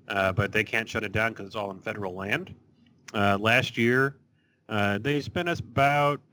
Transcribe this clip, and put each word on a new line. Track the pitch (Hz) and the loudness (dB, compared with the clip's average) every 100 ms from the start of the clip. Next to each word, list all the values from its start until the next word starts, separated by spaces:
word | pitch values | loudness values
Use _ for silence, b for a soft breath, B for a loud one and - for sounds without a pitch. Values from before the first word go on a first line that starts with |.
| - | -4
uh, | 101 95 | 0 2
but | 92 101 | 2 0
they | 101 | 0
can't | 107 113 110 | 0 -2 -2
shut | 113 | -4
it | 107 | -2
down | 107 113 | 0 0
'cause | 110 98 | -2 -10
it's | |
all | 107 101 | -8 -8
in | 95 | -8
federal | 110 107 98 | -8 -6 -6
land. | 90 98 139 185 - _ _ _ _ - | -6 -4 -4 -4 -14 _ _ _ _ -8
Uh, | 110 101 98 | 0 2 4
last | 110 123 120 - | 4 4 2 0
year, | 117 127 139 - _ _ _ _ - | 2 4 0 -4 _ _ _ _ -6
uh, | 107 101 101 | 0 0 0
they | 131 147 | -2 -2
spent | 131 180 175 | -2 -4 -2
us | 170 | -4
about | - 139 139 143 143 143 _ | -2 2 4 4 2 0 _